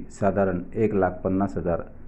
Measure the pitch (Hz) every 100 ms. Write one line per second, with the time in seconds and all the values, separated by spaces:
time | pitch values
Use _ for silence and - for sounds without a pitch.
0 | - - 98 95 95 87 87 110 107 98
1 | 90 - 95 95 98 92 85 82 - -